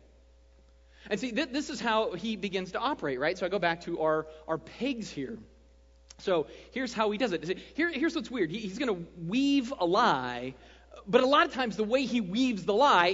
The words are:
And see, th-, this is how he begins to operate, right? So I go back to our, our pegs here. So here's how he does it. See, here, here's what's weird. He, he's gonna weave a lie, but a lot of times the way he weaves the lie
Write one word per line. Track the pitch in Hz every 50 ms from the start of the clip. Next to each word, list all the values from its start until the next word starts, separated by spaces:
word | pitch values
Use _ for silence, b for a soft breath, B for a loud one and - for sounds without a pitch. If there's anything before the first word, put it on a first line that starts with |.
| - - - - _ _ - - - - - - - - - - - B B B B B
And | 208 -
see, | 262 247
th-, | 220 254 330 254
this | 240 302 - -
is | 285 -
how | - 233 220 220 220 156 180
he | 170 190 226 220
begins | 185 190 202 180 190 185 180
to | - -
operate, | 226 269 302 - - 143 131 123
right? | 143 165 190
So | 185 190
I | 175
go | 190 202
back | 175 170 165 170
to | - 175 170 160
our, | 160 160 156 156 156 B B B B
our | B 160
pegs | 151 - - - - 226 277 262 226 196 -
here. | - 151 131 117 113 - - - - - - - - - - - - - - - - -
So | - 196 180 160 139 B B B B B
here's | B 240 262 - -
how | 208 220 208
he | 214
does | 208 269 214 175
it. | 160 156
See, | 175 180 180 B B B
here, | - 330 339
here's | 311 247 311 330 -
what's | 311 220 -
weird. | 247 240 170 156
He, | 170 226
he's | 220 185 190 -
gonna | 294 240 196 175 170 - - 175 165
weave | 165 214 262 277 277 277 277 233 240 277
a | - 180
lie, | 170 180 220 240 202 156 131 127 123 123 120 123 131 131 B B B B B B B - - -
but | 202 180 254
a | 254
lot | 262 285 311 349
of | - -
times | 254 262 226 170
the | 214 214
way | 208 247 277 262
he | 185 226 240
weaves | 202 175 190 240 262 254 226 185 160
the | 208 202
lie | 220 285 285 247 180 175 180